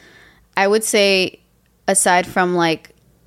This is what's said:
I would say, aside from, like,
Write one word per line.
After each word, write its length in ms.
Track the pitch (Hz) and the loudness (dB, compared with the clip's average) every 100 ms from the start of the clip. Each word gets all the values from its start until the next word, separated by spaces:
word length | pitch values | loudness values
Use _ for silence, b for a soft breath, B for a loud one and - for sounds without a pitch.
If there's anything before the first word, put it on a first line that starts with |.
| b b b b b - | b b b b b -2
I 120 | 196 | 0
would 160 | 220 | 0
say, 560 | 220 214 202 190 185 - _ _ _ _ - | 0 0 2 2 -2 -8 _ _ _ _ -4
aside 400 | 190 196 180 180 | 0 2 0 0
from, 280 | - 180 180 | -2 -2 0
like, 360 | 165 160 - _ _ _ | -2 -2 -8 _ _ _